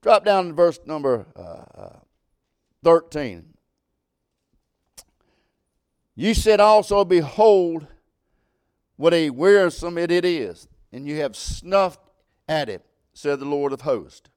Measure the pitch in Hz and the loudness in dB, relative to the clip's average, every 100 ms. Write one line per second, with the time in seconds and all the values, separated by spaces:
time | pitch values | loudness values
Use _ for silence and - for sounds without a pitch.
0 | - 214 208 196 180 151 175 - - 156 | 4 2 4 0 0 0 0 0 -12 -6
1 | 139 120 - - 85 85 - - 50 - | -4 -4 -6 -20 -20 -20 -20 -20 -20 -20
2 | _ _ _ _ _ _ _ _ 165 165 | _ _ _ _ _ _ _ _ 2 2
3 | 165 151 135 87 80 _ _ _ _ _ | 2 -10 -10 -12 -20 _ _ _ _ _
4 | _ _ _ _ _ _ _ _ _ - | _ _ _ _ _ _ _ _ _ -20
5 | _ _ _ _ _ _ _ _ _ _ | _ _ _ _ _ _ _ _ _ _
6 | _ - 170 226 214 214 208 214 202 202 | _ -6 -2 0 2 4 6 4 2 0
7 | 196 180 143 - 220 202 175 165 151 - | 2 0 0 2 4 4 2 -6 -12 -20
8 | _ _ _ _ _ _ _ _ _ _ | _ _ _ _ _ _ _ _ _ _
9 | 151 170 156 123 180 202 180 156 170 170 | 0 0 -2 0 4 4 2 -2 -10 -6
10 | 170 175 175 170 107 85 _ _ _ 120 | -2 0 0 -4 -6 -12 _ _ _ -18
11 | 143 151 143 104 - - 170 196 185 - | -12 -8 -8 -8 -12 -12 -2 0 0 -6
12 | _ _ _ _ - 156 135 92 _ _ | _ _ _ _ -8 -6 -6 -10 _ _
13 | _ _ 147 143 139 143 143 135 135 123 | _ _ -6 -6 -4 -4 -4 -6 -4 -6
14 | 73 - _ | -6 -20 _